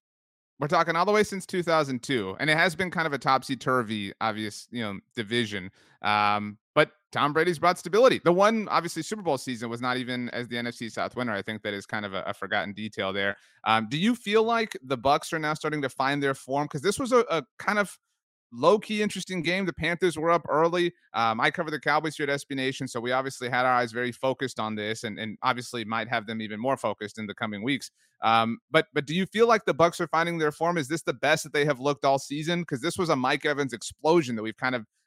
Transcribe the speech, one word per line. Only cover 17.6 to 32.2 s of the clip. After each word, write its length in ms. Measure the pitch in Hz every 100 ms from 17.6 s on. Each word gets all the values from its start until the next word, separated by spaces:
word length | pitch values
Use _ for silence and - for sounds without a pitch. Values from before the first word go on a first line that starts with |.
| - 208
of 220 | 190 - _ _ _ _ _
low-key 480 | 120 156 202 - 214
interesting 400 | 208 190 - 185
game. 240 | 156 185 180
The 80 |
Panthers 440 | 156 160 170 185 151
were 140 | 165
up 140 | 170 -
early. 460 | 147 165 180 175 - _
Um, 280 | 110 113 110
I 100 | 151
cover 180 | 180 160
the 120 | 147
Cowboys 340 | 151 151 156 -
here 80 |
at 60 | 139
S 160 | 139 -
B 100 | 139
Nation, 320 | 131 135 131
so 140 | 120
we 100 | 123
obviously 380 | 127 135 - 123
had 160 | 123 127
our 80 |
eyes 180 | 123 120
very 220 | 117 123
focused 440 | 117 131 131 131 -
on 160 | 110
this 300 | 107 104 110
and, 160 | 110 95
and 180 | 107 -
obviously 400 | 127 123 120 123
might 240 | 107 113 113
have 200 | 117 104
them 140 | 110
even 200 | 107 107
more 160 | 131 131
focused 420 | 113 101 104 -
in 80 | 104
the 60 |
coming 280 | - 113 101
weeks. 300 | 120 135 - _ _ -
Um, 380 | 110 113 113 117 _
but, 160 | 160 -
but 120 | 147 135
do 80 |
you 120 | 175 185
feel 200 | 208 233
like 200 | 220 190
the 100 | 147
Bucs 240 | 170 -
are 80 | 170
finding 300 | 160 170 170
their 160 | 151
form? 240 | - 165 175
Is 100 | 131
this 160 | 165
the 100 | 175
best 300 | 123 139 160
that 80 | 147
they 140 | 147 147
have 160 | 123
looked 240 | 143 139 139
all 120 |
season? 460 | 139